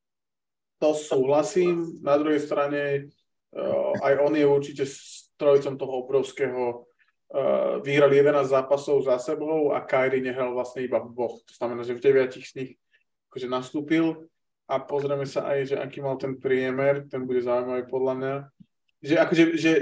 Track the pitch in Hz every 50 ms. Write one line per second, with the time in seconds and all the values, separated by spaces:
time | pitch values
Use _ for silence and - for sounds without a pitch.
0 | _ _ _ _ _ _ _ _ _ _ _ _ _ _ _ _ 156 151 156 151
1 | - - - 135 127 135 147 151 147 - - 180 180 175 170 170 165 165 - -
2 | - 139 143 147 151 156 151 143 147 - 147 143 143 143 147 143 143 143 143 143
3 | 143 143 _ _ _ _ _ _ _ _ - - - - - - - - - -
4 | 127 135 139 135 147 147 156 151 143 143 143 139 143 - 139 139 135 135 - -
5 | - - - - - _ _ - 156 143 139 143 139 143 135 131 139 131 131 127
6 | - - 139 135 123 - - - 135 123 123 127 123 120 120 - - _ _ _
7 | _ _ _ _ _ _ - 139 135 135 135 131 131 135 139 139 139 139 143 147
8 | 143 139 139 143 143 147 147 143 131 127 135 131 135 - 143 139 - - 143 135
9 | 127 135 123 123 - 160 156 147 151 156 160 156 147 139 - - - - 147 131
10 | 131 131 135 131 127 127 123 131 127 123 120 123 123 - - 135 127 123 139 135
11 | 127 120 117 123 120 110 - - _ _ - - 123 120 120 120 120 120 123 120
12 | - 139 135 135 127 127 - - - - - 139 131 - - _ _ _ _ _
13 | _ _ _ _ _ _ - 127 127 123 127 127 127 - - 151 143 147 160 165
14 | 165 165 160 160 - - _ _ _ _ _ _ _ - 135 131 - - 143 143
15 | 139 139 143 139 139 139 - 143 - - 143 139 135 131 139 131 135 131 - 143
16 | 139 135 135 131 - 135 131 127 - 139 131 127 131 131 127 135 139 143 143 143
17 | 139 - - 127 127 127 127 123 120 123 123 123 123 127 127 123 120 - 131 131
18 | 131 131 131 131 131 135 139 143 139 - _ - - _ _ _ _ _ _ _
19 | - - 160 165 165 - 180 160 165 165 165 156 160 160 160 143